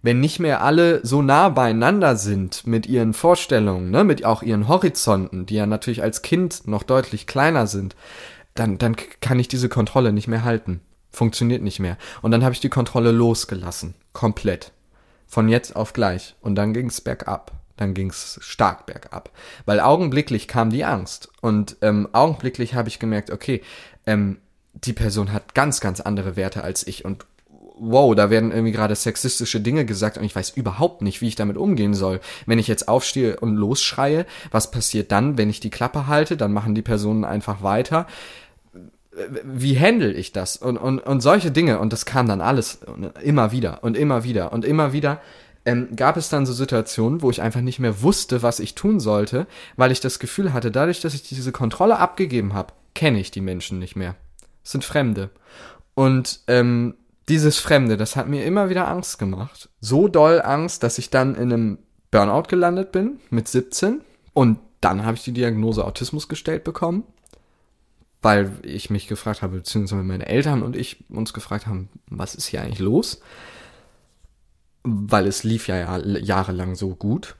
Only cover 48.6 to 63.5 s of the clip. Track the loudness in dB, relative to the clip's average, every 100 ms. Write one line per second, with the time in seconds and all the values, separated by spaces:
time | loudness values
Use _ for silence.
48.6 | -6 -4 0 0 2 0 0 -2 -6 -10
49.6 | -20 2 2 2 -2 -6 -8 -2 -2 0
50.6 | -2 0 0 0 -4 -6 -10 -8 -6 -2
51.6 | -4 2 4 4 2 0 -2 0 -2 -4
52.6 | -6 -12 _ 0 2 2 -2 -6 -6 -6
53.6 | -8 -8 -8 -8 -8 -10 -16 -20 -20 _
54.6 | -10 -8 -2 0 0 -2 -6 _ _ -20
55.6 | -20 -20 _ 2 4 4 0 -8 2 4
56.6 | 4 2 0 -6 _ _ 0 4 4 2
57.6 | 4 4 4 2 0 -2 -4 -4 0 0
58.6 | 2 0 -2 -4 -6 -6 -4 -4 -8 -12
59.6 | -20 _ 0 4 6 6 8 6 4 -2
60.6 | -2 -2 -4 -4 0 2 2 0 0 0
61.6 | 0 -4 _ _ _ 4 4 2 2 2
62.6 | 2 2 -2 -2 -2 -4 _ -4 0